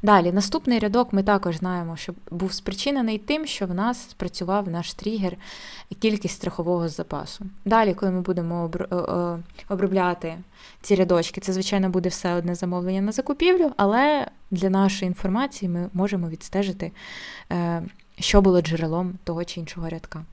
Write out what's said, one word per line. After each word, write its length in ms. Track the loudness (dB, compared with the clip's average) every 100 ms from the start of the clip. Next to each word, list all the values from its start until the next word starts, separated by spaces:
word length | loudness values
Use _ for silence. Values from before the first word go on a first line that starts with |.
Далі, 300 | 8 6 6
наступний 460 | 2 0 0 2 2
рядок 340 | 4 2 2
ми 100 | 2
також 340 | 4 2 2 -2
знаємо, 400 | -2 -2 -4 -8
що 180 | -10 -12 -10
був 220 | -6 -4
спричинений 680 | -4 -6 -4 -2 0 0 -2
тим, 280 | 0 -2 0
що 200 | -4 -4
в 80 |
нас 360 | 0 -2 -2 -8
спрацював 580 | -8 -8 -4 -2 0 0
наш 260 | -4 -6
тригер, 420 | -6 -4 -2 -2 -4 -14 -16 -16 -18 -14 0
кількість 340 | 0 2 -2
страхового 540 | -4 -6 -4 0 0 0
запасу. 580 | -4 -6 -6 -8 -10 -12 -8
Далі, 300 | 2 4 4
коли 180 | 2 0
ми 80 | 0
будемо 440 | 0 -2 0 -2 -4
обр-, 180 | -4 -4
е, 220 | -4 -2
е, 300 | -2 -2 -4 -10 -16 -8
обробляти 680 | -2 0 2 2 0 -6 -10 -16 -20 -20 -12
ці 140 | 0
рядочки, 460 | 4 6 4 2 -4
це, 120 | -4
звичайно, 380 | -2 0 2 2
буде 180 | 2 0
все 260 | -2 0
одне 200 | 0 0
замовлення 460 | -2 -2 -2 -2 0
на 120 | 0
закупівлю, 600 | -2 -2 2 4 4 4 4
але 500 | 2 4 4 4 0 -8 -6
для 200 | 0 2
нашої 360 | 4 4 2 -4
інформації 600 | -2 0 0 0 -2 -4
ми 220 | -2 -4
можемо 360 | 0 0 0 -4
відстежити, 640 | -6 -4 -2 -2 -2 -8 -10 -16 -16 -16 -18 -6
е, 300 | -2 -2 -2 -6 -14 _ -6
що 240 | 4 6
було 180 | 8 6
джерелом 580 | 4 0 0 -2 -2 -6
того 200 | -8 -6
чи 160 | -6 -8
іншого 280 | -10 -8 -6
рядка. 360 | -8 -10 -14 -14